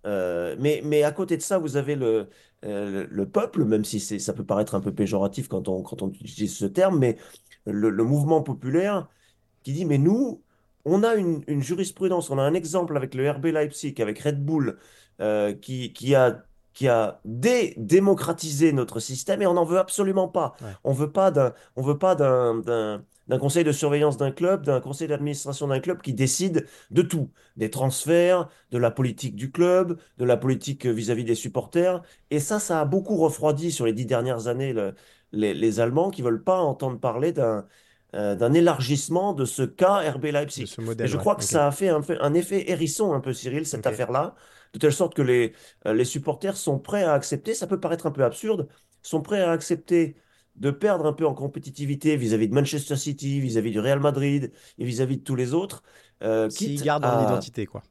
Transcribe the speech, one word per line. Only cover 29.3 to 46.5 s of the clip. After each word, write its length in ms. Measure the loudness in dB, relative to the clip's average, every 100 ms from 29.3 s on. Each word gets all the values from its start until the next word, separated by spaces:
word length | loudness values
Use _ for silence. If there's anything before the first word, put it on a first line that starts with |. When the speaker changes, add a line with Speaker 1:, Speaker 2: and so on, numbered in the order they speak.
Speaker 1:
du 160 | -8 -8
club, 480 | 2 4 6 2 -4 _ -4
de 60 |
la 120 | 2 2
politique 500 | 2 -2 -4 -4 -2
vis-à-vis 380 | -2 0 -2
des 100 | 0
supporters. » 640 | -2 -2 -6 -2 2 2 0 -8 _ _
Et 80 | -4
ça, 220 | -2 -4
ça 200 | 0 0
a 40 |
beaucoup 320 | 2 0 0 2
refroidi 560 | 2 2 0 0 -2
sur 140 | 0 0
les 60 |
dix 140 | 0 0
dernières 400 | 0 0 -2 -4
années 260 | -4 -2
le, 220 | -2 -4 -8 _ _ _
les, 200 | -2 -2
les 280 | 2 0 2
Allemands 300 | 2 2 0
qui 120 | 0
veulent 220 | -2 0
pas 160 | 0 2
entendre 400 | 0 -2 -6 -2
parler 320 | -4 0 -2
d'un, 340 | 0 0 -2 -6 _ _ _ _
euh, 220 | -4 -4 0
d'un 160 | 2
élargissement 800 | 4 4 2 -2 -2 0 -2 0
de 120 | -2
ce 180 | -4 -2
cas 460 | -6 2 4 4 0
R 80 | -4
B 80 | -2
Leipzig. 360 | -2 -4 -8
Speaker 2:
De 40 | -12
ce 140 | -8
modèle, 260 | -8 -4 -2
Speaker 1:
Et 20 |
je 80 | 0
Speaker 2:
ouais. 40 |
Speaker 1:
crois 140 | 0
que 80 | 0
Speaker 2:
Ok. 60 | 0
Speaker 1:
ça 180 | 2 2
a 40 |
fait 160 | 2 0
un, 140 | 0
fait 160 | -2 -2
un 140 | 2
effet 360 | 2 0 -4 -2
hérisson 420 | -2 -2 0 0
un 80 | 0
peu, 120 | -4
Cyril, 340 | -6 -6 -6 -6
cette 200 | -4 -4
Speaker 2:
Ok. 60 |
Speaker 1:
affaire-là, 420 | -2 -2 -2 -2 -8 -20 -20 _
de 40 | 2
telle 140 | 2
sorte 220 | 4 0
que 80 | 2
les, 320 | 2 4 2 -4 -20 _ 0
euh, 80 |
les 100 | 0
supporters 520 | 0 -2 -4 -4 -4